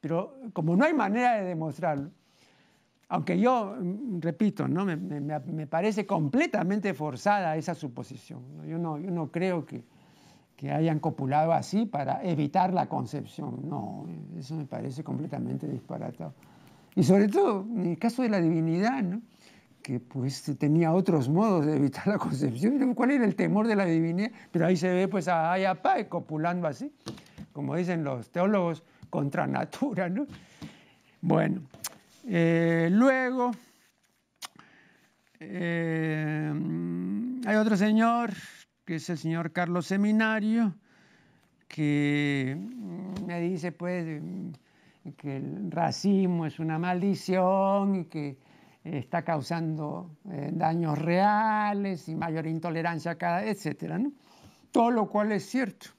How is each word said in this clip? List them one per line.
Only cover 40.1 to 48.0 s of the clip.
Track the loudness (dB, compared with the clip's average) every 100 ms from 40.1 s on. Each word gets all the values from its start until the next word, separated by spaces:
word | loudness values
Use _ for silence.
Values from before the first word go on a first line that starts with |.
| 4 2 0 0 2 2 -2 _ _ _ _ _ _ _ _ _
que | -2 2 2 2 2 2 0 -2 -4 -8 -10 -10 -8 -8 -8 -6
me | -2
dice, | -2 -2 -4
pues, | -6 -4 -4 -4 -6 -8 -8 -10 -12 _ _ _ _ -18 -10
que | -8 -6
el | -6 -6 -6
racismo | 0 0 0 2 4 4 2 -2
es | -2
una | -2 -2
maldición | 0 0 0 0 0 2 4 4 2 2 2
y | 0